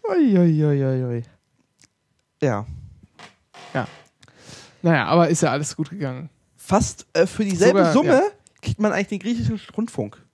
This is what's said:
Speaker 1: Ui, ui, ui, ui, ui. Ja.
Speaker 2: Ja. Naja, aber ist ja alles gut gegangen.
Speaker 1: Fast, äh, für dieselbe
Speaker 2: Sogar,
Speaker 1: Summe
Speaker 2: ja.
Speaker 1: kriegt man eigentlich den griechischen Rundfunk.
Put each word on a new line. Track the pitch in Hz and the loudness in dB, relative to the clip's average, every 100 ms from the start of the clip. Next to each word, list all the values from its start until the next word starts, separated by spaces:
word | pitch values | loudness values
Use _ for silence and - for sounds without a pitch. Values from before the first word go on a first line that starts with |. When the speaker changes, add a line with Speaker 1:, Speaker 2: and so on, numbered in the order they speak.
| 453 | -2
Speaker 1:
Ui, | 370 277 190 | 2 4 4
ui, | 175 156 151 | 4 4 2
ui, | 143 | 0
ui, | 135 131 | 0 -2
ui. | 127 120 117 _ _ _ _ _ _ _ _ _ _ _ | -4 -6 -10 _ _ _ _ _ _ _ _ _ _ _
Ja. | 143 104 107 - - - _ _ - _ _ - - | -2 -2 -6 -14 -18 -20 _ _ -20 _ _ -20 -8
Speaker 2:
Ja. | 139 - - _ _ _ _ - - - _ | -8 -8 -14 _ _ _ _ -20 -20 -20 _
Naja, | 170 151 87 | 2 2 4
aber | 165 165 | 2 4
ist | 165 | 2
ja | 151 | 0
alles | 139 147 - | -2 -6 -8
gut | 156 | -10
gegangen. | 202 139 127 156 _ _ _ | -8 -10 -10 -14 _ _ _
Speaker 1:
Fast, | - 196 240 - - | -2 0 0 -8 -6
äh, | - 180 | -2 0
für | - | -2
dieselbe | 208 180 226 202 | -4 2 4 4
Speaker 2:
Sogar, | 170 | 4
Speaker 1:
Summe | 226 359 | 2 4
Speaker 2:
ja. | 269 403 - _ _ | 2 2 -6 _ _
Speaker 1:
kriegt | - - | -8 -4
man | 214 | -2
eigentlich | 190 196 | -2 -4
den | 202 | -6
griechischen | 214 233 233 214 - - | -4 -2 -4 -4 -8 -8
Rundfunk. | 233 - 104 - _ | -8 -8 -10 -12 _